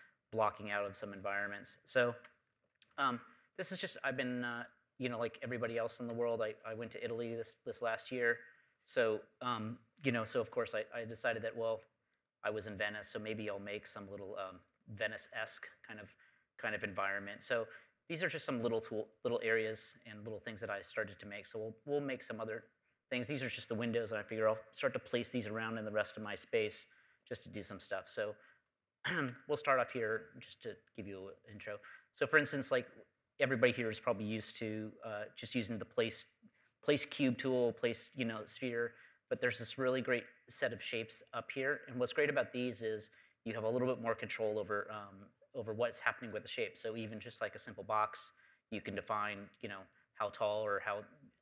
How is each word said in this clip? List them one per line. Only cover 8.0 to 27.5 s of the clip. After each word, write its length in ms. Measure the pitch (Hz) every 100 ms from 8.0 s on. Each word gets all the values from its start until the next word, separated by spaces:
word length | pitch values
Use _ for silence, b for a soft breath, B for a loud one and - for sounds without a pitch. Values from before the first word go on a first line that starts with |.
| -
year. 260 | 127 120 117 B B B B
So, 360 | - 131 113 107 - -
um, 340 | 127 117 110 120 _ _
you 80 | 135
know, 120 | 120
so 180 | 110 123
of 80 | 107
course 240 | 123 113
I, 120 | 107 - 117
I 60 | 113
decided 380 | 113 123 113
that, 120 | 110 117
well, 260 | 113 110 - _ _ _ _ _
I 60 | 104
was 160 | 107 104
in 140 | 98
Venice, 300 | 104 104 101
so 100 | 113
maybe 280 | 110 107 104
I'll 120 | 98
make 260 | 101 104 -
some 240 | 110 98
little, 260 | 101 95 98
um, 200 | 95 90 _ _ - 107
Venice-esque 720 | 107 107 - 110 110 - - - -
kind 120 | 107
of, 80 | 101 - b b b -
kind 160 | 113
of 100 | 104
environment. 600 | 104 98 98 101 101 107
So 240 | - 120 110 B B B -
these 140 | 165
are 40 | 175
just 160 | 151
some 200 | - 123
little 180 | 117 113
tool, 280 | - 107 - _
little 160 | 123 117
areas 520 | 110 113 110 110 - - 113
and 140 | 104
little 160 | 110 104
things 200 | 120 104
that 100 | 107
I 100 | 101
started 380 | - - 104 98
to 80 | 104
make. 180 | 104 -
So 140 | 110
we'll, 160 | 110 - 143
we'll 160 | 143
make 220 | 139 127
some 180 | - 110
other 220 | 110 113 - _ _ _ -
things. 160 | 127 117
These 160 | 143
are 60 | 127
just 200 | - -
the 60 | 110
windows, 380 | 117 117 110
and 60 | 110
I 40 |
figure 260 | 101 110 110
I'll 80 | 110 -
start 220 | - 135
to 60 | 120
place 300 | - 120 117
these 160 | 127 104
around 320 | 110 110 113
in 80 | 107
the 60 |
rest 260 | 104 104 -
of 60 |
my 100 | 104
space 540 | 98 - 113 107 - - b b b -
just 140 | 113
to 60 |
do 120 | -